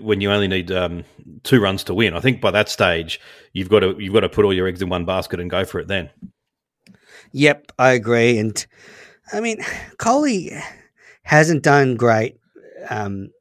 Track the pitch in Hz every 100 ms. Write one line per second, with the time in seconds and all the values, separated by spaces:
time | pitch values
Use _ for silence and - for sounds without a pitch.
0 | 107 98 101 104 98 95 87 92 87 85
1 | - _ - - - 127 98 98 - 117
2 | 107 82 131 110 104 101 104 - 95 85
3 | 82 - - - _ 90 92 104 95 95
4 | 98 104 92 - 101 92 92 90 92 90
5 | 87 92 - 87 87 90 95 90 85 98
6 | 76 _ - _ _ _ _ _ _ _
7 | _ - _ 135 147 143 _ - 131 127
8 | 110 117 117 113 107 104 - _ - -
9 | - _ - 208 233 214 - - - -
10 | 226 269 302 202 - 147 - - _ _
11 | _ _ - 151 160 151 147 143 135 113
12 | 120 110 113 _ _ - - - - 107
13 | 101 98 101 _